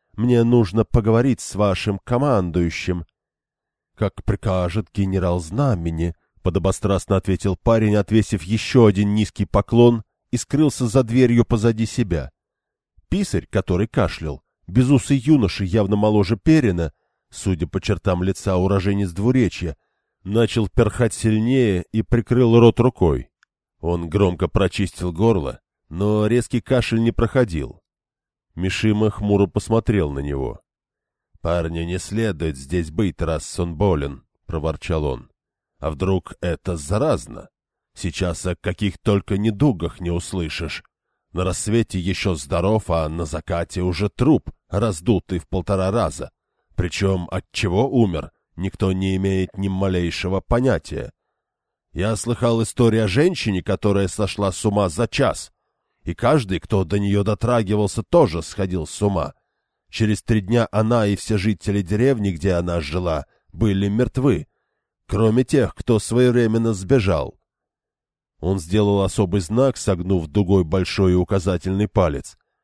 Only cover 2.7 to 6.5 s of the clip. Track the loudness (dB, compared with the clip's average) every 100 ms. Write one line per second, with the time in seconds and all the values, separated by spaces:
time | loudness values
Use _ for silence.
2.7 | -2 -4 -6 -8 _ _ _ _ _ _
3.7 | _ _ -4 -4 -2 -4 -2 -2 -2 -2
4.7 | -4 -4 -4 -2 0 0 -2 -4 -2 0
5.7 | 0 -2 -2 -4 -4 _ _ -4